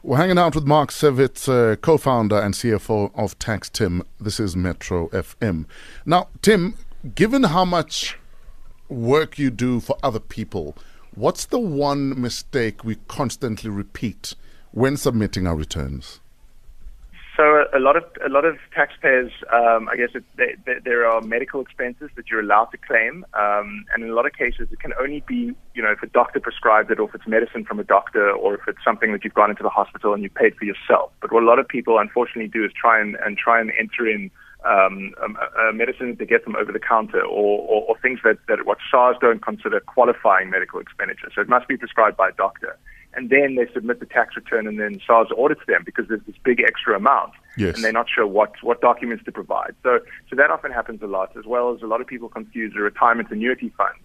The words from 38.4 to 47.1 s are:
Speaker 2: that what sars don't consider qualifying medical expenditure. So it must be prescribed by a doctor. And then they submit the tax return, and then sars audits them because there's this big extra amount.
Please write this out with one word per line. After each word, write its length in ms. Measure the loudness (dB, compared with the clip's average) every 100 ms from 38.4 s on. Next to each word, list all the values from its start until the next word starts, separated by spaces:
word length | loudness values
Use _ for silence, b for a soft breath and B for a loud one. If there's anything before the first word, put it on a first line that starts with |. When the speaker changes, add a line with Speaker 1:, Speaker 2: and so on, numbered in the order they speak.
| -2
Speaker 2:
that 180 | -2
what 140 | -2 -4 2
sars 240 | 4 4 4
don't 220 | 2 2
consider 380 | -4 -6 -4 -4
qualifying 720 | 0 2 4 4 4 4 2
medical 280 | -2 -4 -8
expenditure. 520 | -12 -8 -8 -8 -10
So 60 | -6
it 80 | 2
must 180 | 0 0
be 100 | -8
prescribed 400 | -2 2 2 4
by 120 | 0
a 40 |
doctor. 460 | 2 -2 -2 -12 -12 b b b -12
And 140 | 2
then 240 | 2 2
they 180 | 0 -4
submit 280 | -4 -6 -8
the 60 | -2
tax 280 | -2 -2
return, 320 | -6 -4 -4 -4
and 140 | -6
then 200 | -6 -8 2
sars 220 | 4 4 0
audits 220 | 0 -2 -2
them 160 | -2 -2
because 220 | -8 -6
there's 160 | -8 -8
this 80 | -4
big 180 | 0 2
extra 360 | 0 0 -2 2
amount. 340 | 4